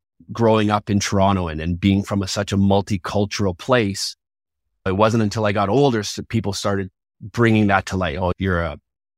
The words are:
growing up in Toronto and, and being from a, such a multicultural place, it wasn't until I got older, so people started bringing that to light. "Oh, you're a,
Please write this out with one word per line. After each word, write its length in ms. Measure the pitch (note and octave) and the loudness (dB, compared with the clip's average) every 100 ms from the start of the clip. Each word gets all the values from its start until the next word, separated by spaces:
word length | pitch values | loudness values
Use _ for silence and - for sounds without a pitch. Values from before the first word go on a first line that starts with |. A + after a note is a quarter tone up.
| _ _ - | _ _ -10
growing 400 | A2+ A2+ A2 G#2 | 0 4 4 2
up 180 | G#2 - | 0 0
in 100 | G2+ | -2
Toronto 500 | - G2+ G2 G2 E2+ | 0 2 2 2 -2
and, 120 | D#2 | -4
and 180 | E2 F2 | -4 0
being 240 | G2+ G2 | 2 2
from 200 | G2 G2+ | 0 -4
a, 40 | F#2+ | -4
such 240 | G#2 G2+ | -4 -2
a 60 | G2 | 2
multicultural 1000 | G2 G2 - G2+ - G2+ G#2 - G2 E2+ | 2 2 0 -4 -2 -2 -2 -2 -4 -4
place, 580 | - B2+ G2+ F#2+ - - _ _ _ _ _ _ F#2+ | 0 0 0 -4 -8 -10 _ _ _ _ _ _ -4
it 80 | |
wasn't 280 | F#2+ G#2+ A#2 | 2 2 2
until 240 | G#2+ A2 G#2 | 0 -2 -2
I 60 | |
got 180 | G#2 G2 | 0 0
older, 320 | B2 C#3+ A2+ | 2 2 0
so 220 | G2 - | -4 -10
people 300 | - A2+ G#2 | -6 -4 -4
started 360 | F#2+ G#2 G2 F#2+ _ _ _ | -4 -4 -4 -6 _ _ _
bringing 460 | A2 - A2+ A2 G#2 | -8 0 4 4 4
that 180 | G2 - | 2 0
to 100 | F#2 | -4
light. 200 | F2 D#2 | -4 -2
"Oh, 140 | F2+ - | -4 -2
you're 240 | G2 F2 | -2 0
a, 180 | E2 C#2+ _ _ _ | -2 -8 _ _ _